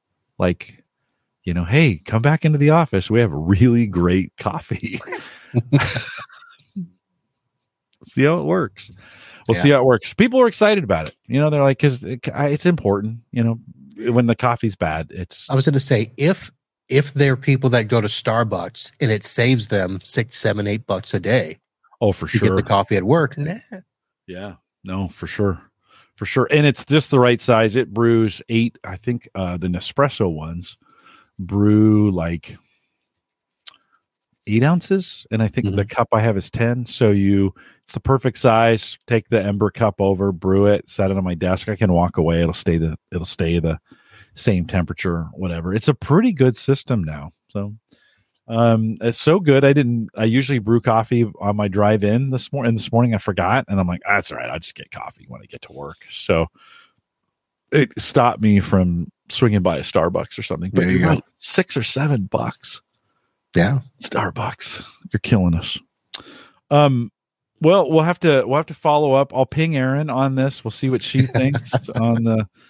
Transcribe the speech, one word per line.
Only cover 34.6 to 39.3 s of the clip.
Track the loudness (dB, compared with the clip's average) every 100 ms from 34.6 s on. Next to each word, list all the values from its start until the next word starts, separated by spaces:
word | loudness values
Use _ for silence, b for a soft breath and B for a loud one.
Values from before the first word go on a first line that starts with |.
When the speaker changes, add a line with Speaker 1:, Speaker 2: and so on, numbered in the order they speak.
Speaker 1:
ounces. | 2 2 0 -4 -4 -12 -6
And | -2
I | -2
think | -2 -2
the | -2
Speaker 2:
Mm-hmm. | -2
Speaker 1:
cup | -2 0
I | 2
have | 2 0
is | -4
ten. | -2 -2 -2 -6
So | 0 2
you, | 4 2 2 0 -4 b b
it's | -12
the | -4
perfect | 0 2 0 0
size. | 4 4 4 2 -2 -12 -2
Take | -2
the | 2